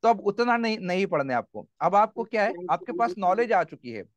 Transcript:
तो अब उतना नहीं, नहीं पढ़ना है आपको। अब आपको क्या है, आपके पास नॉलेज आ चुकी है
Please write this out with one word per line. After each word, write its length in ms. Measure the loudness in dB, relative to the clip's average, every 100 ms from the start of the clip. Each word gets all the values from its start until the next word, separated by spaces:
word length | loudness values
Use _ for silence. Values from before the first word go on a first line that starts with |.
तो 60 | 4
अब 120 | 2
उतना 360 | 0 0 0 2
नहीं, 220 | 0 -2
नहीं 280 | -2 0 0
पढ़ना 260 | 0 0
है 60 | -2
आपको। 300 | -4 -12 -18 _
अब 140 | 2
आपको 300 | 4 2 0
क्या 180 | -6 0
है, 120 | -2 -2 -4
आपके 220 | -4 -4
पास 180 | -2 -2 0
नॉलेज 340 | 0 0 2
आ 120 | 2
चुकी 260 | 0 -6 -12
है 140 | -12 -12